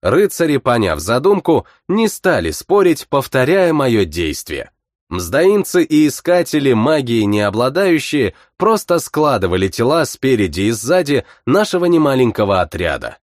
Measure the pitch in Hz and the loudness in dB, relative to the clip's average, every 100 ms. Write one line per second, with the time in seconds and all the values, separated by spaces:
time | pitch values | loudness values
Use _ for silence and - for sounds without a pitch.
0 | - 175 202 - 165 139 127 120 101 78 | 0 0 0 0 0 0 0 0 0 -2
1 | 80 120 165 202 - 147 - _ _ 190 | -2 0 2 0 2 0 0 _ _ -2
2 | 220 - 190 143 82 76 - 202 185 156 | 0 -2 0 0 -2 -6 0 2 2 0
3 | - 143 - 135 127 190 180 156 135 113 | -2 -4 -2 -2 2 2 2 2 0 2
4 | 92 78 80 71 - 71 - _ _ _ | 0 -2 -6 -6 -10 -10 -12 _ _ _
5 | _ 90 85 127 180 208 185 185 165 151 | _ -8 -4 2 4 2 2 0 2 2
6 | 151 - - 175 175 156 139 117 120 156 | 2 0 0 0 0 0 2 2 2 0
7 | 127 117 104 104 104 104 123 147 196 160 | 0 0 0 0 0 0 -2 0 0 0
8 | - 147 107 - _ _ 202 220 - 170 | -2 -2 -2 -4 _ _ 0 0 0 -2
9 | - - 151 120 92 92 95 - 120 165 | -2 -2 0 0 0 0 -2 -2 0 0
10 | 156 - 131 120 95 76 101 113 113 180 | -2 -2 0 0 0 -2 -2 -2 -2 -2
11 | 151 139 - - - 160 214 185 175 170 | 0 -2 -4 -12 -2 0 0 0 2 2
12 | 147 135 123 107 104 95 85 - 87 69 | 2 2 0 2 0 0 -2 -2 -4 -4
13 | 58 - | -8 -16